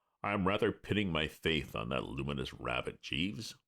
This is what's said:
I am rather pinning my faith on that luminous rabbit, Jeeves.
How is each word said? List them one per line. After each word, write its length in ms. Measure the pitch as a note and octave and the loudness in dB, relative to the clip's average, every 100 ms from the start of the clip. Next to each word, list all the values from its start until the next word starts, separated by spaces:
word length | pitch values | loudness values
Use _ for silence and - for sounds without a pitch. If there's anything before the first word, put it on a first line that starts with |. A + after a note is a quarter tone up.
| _ _ | _ _
I 100 | G#2 | -2
am 140 | G#2 F#2 | 2 4
rather 240 | G#2 G#2+ | 4 4
pinning 400 | - - G2+ G2+ | 2 0 2 2
my 160 | D#2 D2+ | 2 0
faith 480 | - - D#2 B1 - | -2 2 2 0 -4
on 140 | A1+ | -2
that 160 | B1+ G1+ | -2 -2
luminous 480 | A#1+ C#2 C#2+ B1+ | -4 -4 -2 -4
rabbit, 480 | - A#1+ B1 B1+ A1 | -6 -4 -2 -4 -8
Jeeves. 540 | - C2 F2+ - G#2+ - | -6 -2 -2 -4 -12 -14